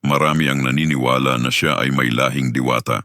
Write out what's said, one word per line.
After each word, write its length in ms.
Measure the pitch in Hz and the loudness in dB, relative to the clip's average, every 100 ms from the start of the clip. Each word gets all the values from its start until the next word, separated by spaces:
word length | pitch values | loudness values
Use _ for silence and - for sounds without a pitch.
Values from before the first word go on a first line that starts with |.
| 69 | 2
Marami 400 | 71 76 78 73 | 2 2 2 0
ang 160 | 69 | 0
naniniwala 800 | 65 69 78 69 64 65 65 64 | 0 0 0 0 0 2 0 0
na 80 | 62 | -2
siya 240 | - 78 - | 0 0 0
ay 80 | 67 | 0
may 240 | 67 62 | 0 0
lahing 400 | 58 65 67 65 | 0 0 0 -2
diwata 480 | 58 62 60 60 57 | -2 0 -2 -2 -6